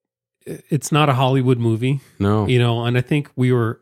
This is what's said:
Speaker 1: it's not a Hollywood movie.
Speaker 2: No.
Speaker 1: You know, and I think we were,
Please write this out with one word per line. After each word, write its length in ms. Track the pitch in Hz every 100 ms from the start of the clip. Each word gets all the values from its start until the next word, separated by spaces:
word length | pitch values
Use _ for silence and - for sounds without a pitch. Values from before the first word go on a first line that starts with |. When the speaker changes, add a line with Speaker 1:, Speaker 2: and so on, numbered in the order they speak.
| _ _ _ _ -
Speaker 1:
it's 460 | - - 147 -
not 180 | 151 151
a 40 |
Hollywood 460 | 127 131 135 127 123
movie. 420 | 117 110 127 139 - -
Speaker 2:
No. 280 | 101 107 104
Speaker 1:
You 100 | 123
know, 260 | 120 117 117
and 120 | 123
I 40 |
think 280 | - 151 139 -
we 160 | 127
were, 280 | 123 113 -